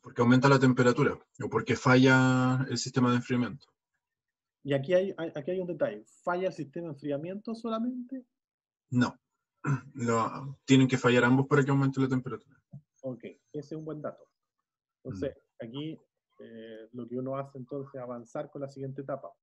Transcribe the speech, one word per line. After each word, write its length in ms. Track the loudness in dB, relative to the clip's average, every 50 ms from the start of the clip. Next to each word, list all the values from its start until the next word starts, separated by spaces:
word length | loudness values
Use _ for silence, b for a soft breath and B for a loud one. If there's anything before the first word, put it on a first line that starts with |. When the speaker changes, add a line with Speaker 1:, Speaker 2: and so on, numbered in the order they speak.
Speaker 1:
Porque 200 | _ -12 -2 2
aumenta 280 | 4 6 6 6 6 6
la 100 | 6 6
temperatura, 540 | 6 4 4 4 4 2 4 4 0 0 0
o 360 | -4 -12 _ _ -10 -10 -4
porque 280 | -2 -2 0 0 -2
falla 880 | 0 4 4 6 8 8 8 6 6 6 4 4 2 2 2 0 0 -2 -4
el 80 | -4
sistema 320 | -6 -6 -2 0 2 2 4
de 60 | 2
enfriamiento. 500 | 0 0 -2 -2 -2 -2 -4 -6 -12 _ _ _ _ _ _ _ _ _ _ _ _ _ _ _ _ _ _ _ _ _
Speaker 2:
Y 100 | -2 -2
aquí 200 | -2 0 2 2
hay, 200 | 2 2 0 -4
hay, 140 | -6 -8 -8 -8
aquí 180 | -8 -6 -4
hay 80 | -4 -4
un 60 | -4
detalle. 360 | -6 -2 -2 -2 -2 -2 -8 -14 _ _ _ _
¿Falla 240 | -4 -4 -2 -2
el 60 | -4 -4
sistema 340 | -6 -12 -10 _ -10 -10
de 60 | -10 -12
enfriamiento 640 | -10 -6 -6 -6 -6 -6 -8 -10 -10 -10 -10 -10
solamente? 680 | -8 -6 -6 -4 -4 -4 -4 -6 -8 -10 -12 -12 -14 -14 _ _ _ _ _ _ _ _ _ _ _ _ _
Speaker 1:
No. 260 | 0 0 0 0 -2 _ _ _ _ _ _ _ _ _ -4
<clears throat> 300 | -4 -4 -4 -4 -14 -8
Lo, 600 | -4 -2 0 2 2 0 -2 -4 -8 -12 -12 -14 _ _
tienen 220 | 4 6 6 6 4
que 80 | 2
fallar 260 | 2 2 4 4 6 6
ambos 240 | 6 4 2 4
para 160 | 4 2 2 4
que 80 | 4
aumente 300 | 2 2 2 2 2 0
la 80 | 0 0
temperatura. 480 | 0 -4 -4 -6 -10 -10 _ _ _ _ _ _ -20 -20 _ _ _ _ -12
Speaker 2:
Ok, 200 | -12 -12 -10 -14
ese 160 | -16 -16 _ _ _ -12
es 180 | -12 -10 -10
un 140 | -12 -12 -10
buen 160 | -12 -12 -10
dato. 260 | -10 -12 -12 -14 -20 _ _ _ _ _ _ _ _ _ _ _ _ _ _ _ _
Entonces, 340 | -12 -8 -6 -8 -8 -8 _ _ _ _ _
Speaker 1:
Mm. 40 | -16
Speaker 2:
aquí, 340 | -12 -12 -10 -10 -10 -12 -14 _ _ _ _ _ _ _ _
eh, 500 | -20 -20 -18 -18 -18 -16 -18 -18 -20 _ -14
lo 140 | -14 -12
que 100 | -8 -8
uno 200 | -8 -8 -6 -8
hace 200 | -8 -10 -10 _
entonces 360 | -18 -14 _ -12 -12 -12 -12 -14
es 60 | -14
avanzar 480 | -12 -12 -12 -14 -14 _ _ -12 -12 -12
con 120 | _ -12
la 80 | -12 -12
siguiente 320 | -12 -12 -12 -12 -10 -12
etapa. 300 | -10 -10 -10 -10 -10 -18 _ _